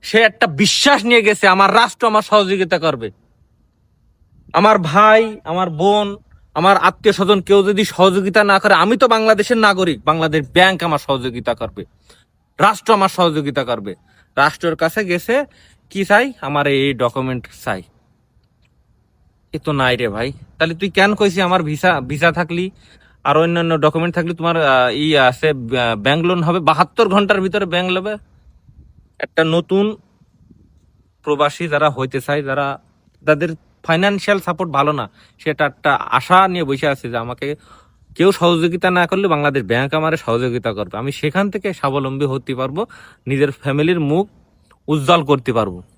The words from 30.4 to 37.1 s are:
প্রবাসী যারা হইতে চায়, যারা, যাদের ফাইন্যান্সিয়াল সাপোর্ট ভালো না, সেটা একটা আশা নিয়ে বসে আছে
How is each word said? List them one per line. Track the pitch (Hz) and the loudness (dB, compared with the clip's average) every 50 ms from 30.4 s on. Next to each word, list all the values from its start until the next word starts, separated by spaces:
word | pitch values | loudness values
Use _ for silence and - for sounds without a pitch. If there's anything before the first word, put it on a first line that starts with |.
| _ _ - _ _ _ _ _ _ _ _ _ _ _ _ _ _ | _ _ -20 _ _ _ _ _ _ _ _ _ _ _ _ _ _
প্রবাসী | 151 147 139 147 147 - - 175 165 | -4 0 0 0 -2 -2 -4 -6 -2
যারা | 147 143 151 151 139 | -2 0 0 0 0
হইতে | 131 131 131 - 135 127 | -2 -6 -6 -6 -8 -6
চায়, | - 143 147 143 135 | -4 -4 -4 -4 -4
যারা, | 135 139 143 139 135 - _ _ _ _ _ _ _ _ _ | -4 -4 -4 -4 -6 -10 _ _ _ _ _ _ _ _ _
যাদের | 147 156 147 160 170 160 - _ _ _ _ _ | 0 0 0 0 -6 -6 -10 _ _ _ _ _
ফাইন্যান্সিয়াল | - 165 165 185 202 202 196 - - 208 196 - | -2 0 2 2 0 0 -2 -2 -2 -2 -2 -2
সাপোর্ট | - 175 160 190 175 143 139 | -6 -6 -6 -6 -4 -2 0
ভালো | 143 147 151 | 0 0 0
না, | 143 113 98 _ _ _ _ _ _ | -4 -6 -10 _ _ _ _ _ _
সেটা | - 156 151 - 156 | -8 -8 -4 -2 -2
একটা | 143 139 _ - 151 139 - - - - 127 | -4 -4 _ -2 -2 -2 -2 -2 -2 -2 -2
আশা | - - 185 185 190 190 185 | 0 4 4 4 4 4 0
নিয়ে | 180 165 135 | -4 -4 -4
বসে | 139 135 151 151 139 | -4 -2 -2 -4 -4
আছে | 135 - 120 | -4 -8 -8